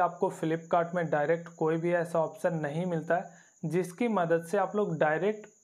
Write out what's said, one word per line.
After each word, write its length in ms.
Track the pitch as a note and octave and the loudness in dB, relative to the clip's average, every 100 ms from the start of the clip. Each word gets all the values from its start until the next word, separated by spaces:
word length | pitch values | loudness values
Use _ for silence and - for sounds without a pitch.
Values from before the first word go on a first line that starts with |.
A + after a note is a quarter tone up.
आपको 300 | F3 F3 F#3 | 2 0 -2
Flipkart 600 | - D#3+ E3 - F3 E3+ | -2 -2 -2 0 0 2
में 140 | F3 D#3+ | -2 0
डायरेक्ट 460 | D3+ D3 E3+ E3+ - | 0 2 0 -2 -2
कोई 200 | D#3 E3 | 0 0
भी 160 | E3+ | 2
ऐसा 260 | F3 E3 E3 | 0 0 0
ऑप्शन 400 | D#3 - F3+ E3 | -2 -2 -2 -2
नहीं 260 | D3+ D#3 F3+ | -2 -2 -2
मिलता 300 | E3 D3+ E3+ | -2 0 -2
है 540 | - - - _ E3 | -2 -16 -20 _ -2
जिसकी 380 | E3 E3+ - A#3+ | -2 -2 -2 0
मदद 320 | G3 E3 E3 E3+ | 2 2 2 2
से 80 | G#3 | 0
आप 180 | F#3+ G3+ | 0 0
लोग 220 | G3 D#3 | 0 2
डायरेक्ट 560 | D#3 D#3+ F#3+ G#3+ - _ | 2 2 0 -2 -10 _